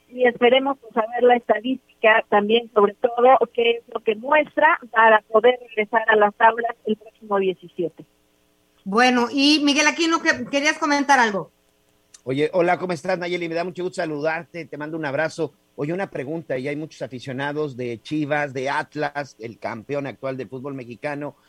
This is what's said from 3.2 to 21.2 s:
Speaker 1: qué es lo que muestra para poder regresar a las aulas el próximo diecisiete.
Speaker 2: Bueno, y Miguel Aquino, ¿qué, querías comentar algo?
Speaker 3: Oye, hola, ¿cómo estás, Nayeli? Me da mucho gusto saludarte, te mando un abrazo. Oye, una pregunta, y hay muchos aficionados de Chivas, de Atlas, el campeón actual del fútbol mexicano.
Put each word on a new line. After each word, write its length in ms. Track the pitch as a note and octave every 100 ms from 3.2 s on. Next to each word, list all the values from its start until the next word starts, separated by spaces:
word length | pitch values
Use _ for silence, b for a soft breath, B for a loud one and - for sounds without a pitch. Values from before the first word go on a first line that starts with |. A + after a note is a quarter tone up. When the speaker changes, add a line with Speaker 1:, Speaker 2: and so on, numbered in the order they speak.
| B3 C4 B3
Speaker 1:
qué 180 | - A#3
es 120 | A#3 -
lo 60 | A3+
que 160 | - G#3+
muestra 640 | B3+ D4+ D4 - D4+ E4+ A#3+
para 320 | A3 A3+ G#3+
poder 380 | - A3 A#3 B3+
regresar 460 | - - G#3 A3+ A3+
a 80 | A3
las 180 | G#3 -
aulas 360 | A3+ A#3 A#3 A#3 -
el 100 | A3
próximo 420 | - _ A3 G3
diecisiete. 680 | F#3+ F3 F3 - D#3+ - D#3+ _ _ _ _ _ _ _
Speaker 2:
Bueno, 440 | G3 G#3 B3+ B3 A#3+
y 300 | C#4 C#4+ D4+
Miguel 220 | C#4+ C#4 D4+
Aquino, 380 | D4+ E4 E4
¿qué, 260 | D#4+ B3 A#3+
querías 300 | C#4 D4 D#4
comentar 400 | D#4 C#4+ C#4+ C#4
algo? 320 | A3+ F#3+ D#3 _ _ _ _ _ _ - B2
Speaker 3:
Oye, 220 | C3+ D3+
hola, 260 | F3+ F3 F3
¿cómo 120 | F3+
estás, 280 | E3+ F3+ F#3
Nayeli? 280 | F3 F3 E3+
Me 60 |
da 100 | D#3+
mucho 200 | F3+ F3+
gusto 180 | F3 F#3
saludarte, 640 | E3 D3+ D#3 D#3+ E3 E3+ D#3
te 120 | C#3+
mando 180 | D3+ D#3+
un 80 | D3+
abrazo. 480 | C3+ D#3 - D#3 - _ -
Oye, 180 | D3
una 160 | F3+ G3
pregunta, 480 | - C3 E3 - C3
y 100 | C3+
hay 80 | D3
muchos 280 | D#3 -
aficionados 720 | C3 B2+ C#3 B2+ C#3+ D3 D3+ B2
de 240 | B2 A#2
Chivas, 500 | - D3+ C#3+ D3 D3
de 160 | C3 C3
Atlas, 680 | C#3+ D3 D3 D3 C#3+ C#3+ -
el 200 | A2+ G2
campeón 480 | G#2 A2+ G#2 C#3+ C#3
actual 280 | G#2 C3+ C3
del 140 | G#2+
fútbol 240 | C3 C#3
mexicano. 640 | C3+ A#2+ A#2+ D3 C#3+